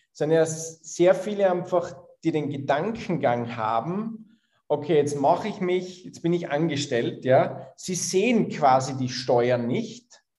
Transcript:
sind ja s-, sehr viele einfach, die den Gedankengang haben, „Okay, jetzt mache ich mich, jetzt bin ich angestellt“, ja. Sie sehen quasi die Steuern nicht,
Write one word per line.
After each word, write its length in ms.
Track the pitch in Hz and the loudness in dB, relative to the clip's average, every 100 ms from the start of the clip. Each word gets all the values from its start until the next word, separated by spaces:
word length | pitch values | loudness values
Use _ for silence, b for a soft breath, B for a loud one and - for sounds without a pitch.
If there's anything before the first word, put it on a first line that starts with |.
| B | B
sind 180 | - 151 | -6 2
ja 140 | 160 | 2
s-, 360 | 160 - - - | 2 -2 -10 -14
sehr 320 | - - 175 185 | -14 2 4 4
viele 340 | 208 202 190 | 0 0 0
einfach, 440 | 180 170 180 - - - _ | 0 -2 -2 -2 -8 -20 _
die 80 | 165 | -2
den 200 | 156 143 | -2 -2
Gedankengang 1040 | 143 127 143 190 226 - 156 131 120 117 117 | -4 -2 -2 -2 -6 -4 -2 0 0 -2 -4
haben, 840 | 110 113 151 185 226 226 b b b b - | -2 -2 -2 -4 -6 -10 b b b b -4
„Okay, 280 | 147 147 156 | -4 2 2
jetzt 240 | 147 143 | 2 2
mache 280 | 139 175 220 | 2 2 0
ich 120 | - | -4
mich, 440 | 180 185 180 - | -2 -2 -4 -10
jetzt 180 | - - | -18 -6
bin 120 | 170 | -2
ich 180 | 170 156 | -2 0
angestellt“, 760 | 143 160 143 - 120 131 - 131 | 0 0 0 -2 -2 -2 -2 4
ja. 460 | 131 185 - - - | 4 4 -2 -14 -12
Sie 180 | - 175 | -8 -6
sehen 540 | - 185 220 233 170 | -2 0 2 2 0
quasi 460 | - 143 131 127 127 | 2 4 4 2 -4
die 140 | 127 | -4
Steuern 560 | - - 123 120 123 117 | -4 0 2 4 2 0
nicht, 560 | 175 233 - - - _ | -2 -4 -10 -20 -20 _